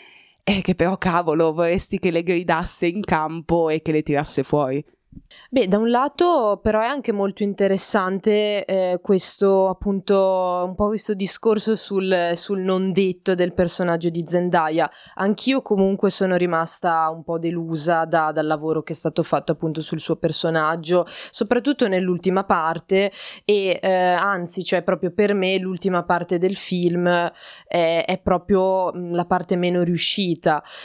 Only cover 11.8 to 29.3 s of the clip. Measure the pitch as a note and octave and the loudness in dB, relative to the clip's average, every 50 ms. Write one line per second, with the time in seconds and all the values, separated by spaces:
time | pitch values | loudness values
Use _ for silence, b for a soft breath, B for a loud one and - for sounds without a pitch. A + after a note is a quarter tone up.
11.8 | - - G3+ F#3+ F#3+ F#3+ F#3+ F3 F3 E3+ F3 E3+ - - G3+ F#3+ F#3 F#3+ F#3 F#3 | -2 -4 -2 -2 0 0 0 2 2 0 -2 -2 -2 -4 -4 -2 0 0 0 0
12.8 | F#3+ F#3+ E3+ G3 G3 F#3 F3+ - - G3 F#3 F3+ F3+ F3+ - - F3+ F3 - - | 0 0 2 2 0 0 -2 -4 -2 -2 0 0 0 -2 0 0 0 0 0 -2
13.8 | F3+ F3 E3 E3 E3 F3 E3 E3+ E3 D3+ F3 F3 F3+ F3+ E3+ F3 D#3+ D#3 D#3+ E3 | 0 0 0 0 -2 -4 -4 -4 -6 -2 -2 0 0 2 2 0 0 0 0 0
14.8 | D#3 D3 B B B B B - F#3+ G3+ G#3+ - - B3 C4+ C4+ - - G#3 G3 | 0 -2 B B B B B -4 -2 -2 0 0 0 0 0 0 0 0 0 2
15.8 | F#3+ F#3+ G3 G3 - G3 - - G3 F#3 F3+ F3 F3+ F3 E3+ E3 E3 E3 - - | 2 2 2 0 0 0 0 2 0 2 2 2 0 0 0 -2 -2 -2 -4 -4
16.8 | - F3+ E3 E3 D#3+ D#3+ D#3+ E3 C#3+ - E3 E3 E3 E3+ F3 E3+ E3 E3 E3 D3+ | -2 0 0 2 0 -2 -2 -6 -6 -6 -4 -2 -2 -2 -4 -4 -4 -4 -2 -2
17.8 | - E3+ E3+ E3 E3 E3 E3+ E3 D#3 D#3 D3 D#3 D3+ D3+ D#3 D3 D3+ D#3+ D#3 D#3 | 0 0 2 0 0 2 2 2 2 2 0 -2 0 -2 -2 -2 -2 -2 -2 -2
18.8 | D3+ - D#3+ - - D#3+ - - D#3+ - - C#3+ - - D#3+ - E3+ D#3+ D3+ D#3+ | -4 -6 -8 -4 -4 -4 -2 -2 -2 0 -2 -2 0 -2 -4 -2 -2 -4 -4 -4
19.8 | D#3 - F3+ D#3 - - D#3+ - - D#3+ D#3 - - E3 D#3+ D#3+ D#3 D#3 E3 E3+ | -6 -6 -8 -6 -4 -4 -4 -2 -2 -2 -2 0 -2 0 0 0 0 0 -2 -2
20.8 | D#3 D#3+ F3+ F3+ E3 B B B B B B - A#3 G3+ B3 A#3+ G#3 C#4+ C#4+ - | -2 0 0 0 0 B B B B B B -4 -2 0 0 0 0 0 0 0
21.8 | B3 G3+ F#3+ F#3 F#3+ F3+ F3+ E3+ - F#3 F#3 F#3+ G3 - G3 F3 D#3 D#3+ E3 E3 | 0 2 2 0 0 0 -2 0 0 0 0 0 2 2 0 2 2 -2 -4 -4
22.8 | - - G3 F#3+ G3+ G3 B B B B B B B - G#3 G3+ F#3+ F#3+ E3+ - | -2 0 2 2 2 0 B B B B B B B 2 2 2 4 0 0 0
23.8 | - F#3+ F#3+ F#3 F#3 F3+ F3+ F3 F#3 G3+ G3+ F3+ F3 E3+ - F#3+ E3+ - F#3+ F3 | 2 2 2 4 4 4 4 2 2 0 0 -2 -4 -6 -6 -6 -2 0 0 0
24.8 | E3+ - F3+ E3+ - F3 E3+ - G#3 G3+ G3+ G3 F#3 F#3 F#3+ F#3+ F#3 F#3 F#3 E3+ | 0 0 -2 0 -2 -4 0 0 0 2 2 2 2 2 0 0 -2 -4 -6 -4
25.8 | - F#3+ F#3 F3 E3+ F3 F3+ E3+ F3 E3+ F#3 E3+ F3+ F#3 G3 - - - F#3 F3+ | -2 0 0 0 0 0 -2 -2 0 -2 -2 0 0 0 -2 -2 -6 -4 -2 0
26.8 | F3 F3 E3+ F3 F3 F3 F3 F3 F3 E3+ - - - - - - - - - F3 | 0 0 0 2 2 2 2 2 0 -2 -6 -10 -20 -20 -20 -20 -10 -4 0 2
27.8 | E3 D#3+ E3+ E3+ - - F#3+ - - G3 F#3+ F3 F3 - G3+ F#3 F#3 F#3+ F#3+ F#3+ | 2 2 2 0 0 -2 -2 -2 0 0 0 0 2 2 2 4 4 2 2 2
28.8 | F#3 E3+ - F3+ F3 F3 E3+ F3 F3 - | 0 -2 -4 -6 -6 -4 -2 -2 0 0